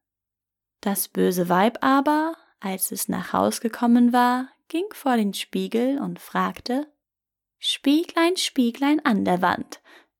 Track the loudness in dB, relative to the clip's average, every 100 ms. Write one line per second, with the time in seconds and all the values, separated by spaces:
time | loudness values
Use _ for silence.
0 | _ _ _ _ _ _ _ _ -6 -4
1 | -6 0 0 0 0 2 2 0 0 2
2 | 2 0 -2 -6 _ _ -10 -6 -6 -6
3 | -6 -6 -2 0 0 0 -6 0 4 6
4 | 6 4 2 0 -6 _ _ -6 -6 -4
5 | 0 0 0 -4 -6 -6 -2 0 0 -2
6 | -4 -8 -6 -4 -4 -6 -6 -6 -6 _
7 | _ _ _ _ _ _ -4 0 2 2
8 | 2 0 0 0 -2 0 0 0 0 2
9 | 2 0 2 2 2 0 -6 -16 _ -20
10 | _